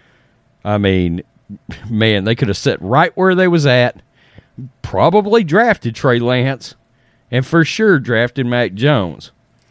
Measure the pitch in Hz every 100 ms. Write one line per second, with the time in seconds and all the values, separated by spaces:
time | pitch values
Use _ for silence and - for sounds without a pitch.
0 | _ _ _ _ _ _ 104 104 101 92
1 | 87 85 - _ - 101 - - 107 110
2 | 110 104 95 - 113 95 135 101 90 131
3 | 170 - 185 180 185 170 143 123 123 -
4 | _ _ _ - - - 131 _ - 92
5 | 139 202 202 226 175 175 240 196 117 113
6 | 139 120 120 127 131 131 - - _ _
7 | _ _ _ 123 127 170 160 - 220 160
8 | 113 113 120 - 123 120 113 95 135 139
9 | 90 58 - _ _ _ _